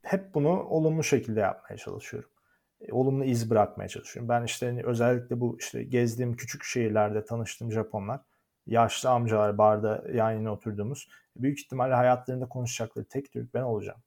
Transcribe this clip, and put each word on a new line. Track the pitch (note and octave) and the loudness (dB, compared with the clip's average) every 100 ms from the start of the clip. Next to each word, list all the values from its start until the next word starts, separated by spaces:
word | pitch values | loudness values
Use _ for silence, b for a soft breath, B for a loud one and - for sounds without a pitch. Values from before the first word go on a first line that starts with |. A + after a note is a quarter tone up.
Hep | - F#3+ F#3+ | -2 -4 -2
bunu | D3+ D3 F#3 | 0 2 2
olumlu | - D#3+ D#3+ D#3+ | 2 2 2 2
şekilde | D3+ C3+ - G#2+ | 2 2 2 0
yapmaya | G2 - - G2+ | 0 -2 -12 -14
çalışıyorum. | - G2 - - - _ _ _ _ _ | -10 -12 -10 -12 -12 _ _ _ _ _
E, | - | -6
olumlu | A#2 C3 C3+ | 0 0 0
iz | C3 A#2+ A2+ | 0 0 2
bırakmaya | A2 G2+ - G2 | 4 4 0 -10
çalışıyorum. | - - - A#2 | -10 -12 -10 -2
Ben | A#2+ | 0
işte | A#2 - B2+ | 0 -4 -4
hani | A#2+ | -2
özellikle | B2 A#2 A#2 B2 B2 A#2+ | -2 2 4 2 -2 -2
bu | A#2+ - | -2 -2
işte | - A#2+ | -8 -8
gezdiğim | A#2+ B2 A#2+ A2+ B2 A#2+ | -2 2 2 0 -4 -4
küçük | A#2+ - | -8 -10
şehirlerde | - B2+ A2+ G#2+ G#2+ G#2+ | -6 -2 2 4 2 0
tanıştığım | G#2 A#2 A2 - A#2 | -4 -6 -6 -8 -4
Japonlar, | A2 - G#2+ G2 C#3 _ _ _ _ - | -2 -2 -6 -6 -8 _ _ _ _ 0
yaşlı | A2+ A#2+ - C3 | 4 4 2 2
amcalar, | B2 A#2 A2 G#2 G2+ | 2 4 4 2 6
barda | G#2+ G#2+ G#2+ G#2+ - | 6 6 0 -2 -2
yan | A#2+ A2 | 0 0
yana | A2 A2 | 0 -4
oturduğumuz, | G2+ A2+ G2+ G#2 C#3+ - b b - | -4 -6 -6 -6 -8 -14 b b -4
büyük | C3 C#3 | -2 -2
ihtimalle | - C3 B2+ | -8 -2 2
hayatlarında | B2+ B2 B2 B2+ B2+ B2+ | 4 6 4 0 -6 -6
konuşacakları | C3 A#2+ - A2 - | -6 -6 -4 -6 -6
tek | - C#3 C#3 | -6 -8 -6
Türk | A#2+ A#2+ | -10 -6
ben | A#2 | -4
olacağım. | B2+ G#2+ G2+ - | -2 -2 -4 -12